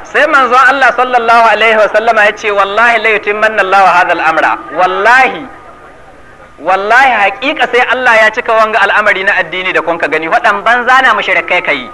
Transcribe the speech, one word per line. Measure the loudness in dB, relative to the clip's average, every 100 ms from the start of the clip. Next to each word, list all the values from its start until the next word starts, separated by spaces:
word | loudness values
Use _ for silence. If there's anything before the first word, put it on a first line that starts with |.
Sai | -4 -2 0
manzon | 2 2 2 2
Allah | 4 0
sallallahu | 2 0 0 2 4 4
alaihi | 2 2 2
wa | 2
sallama | 0 0 2 0
ya | 0
ce, | -4
"Wallahi | -2 -2 0 0 2
la | 0
yutimmanna | -2 -2 -2 -2 0
Allahu | 0 2 4
hadha | 2 2
al-amra." | 0 0 0 0 -2 -8
Wallahi, | -4 -2 0 2 2 2 -4 -14 -18 -20 -20 -20 -20 -20 -20 -20 -20 -20 -12
wallahi, | -4 -2 2 2 2
haƙiƙa | 2 -2 -2 -6 -4 -2
sai | 0 0
Allah | 0 2 2
ya | 2
cika | 0 -2
wanga | 0 0 0
al'amari | 0 0 0 -2
na | -2 -2
addini | -4 -6 -4
da | -4
kun | -4 -4
ka | -4
gani. | -4 -2
Waɗan | -2 0 -2
banza | -2 -2 2 2
na | 2
mushrikai | 0 -2 -2 -2 -4
ka | -2
yi. | -6 -6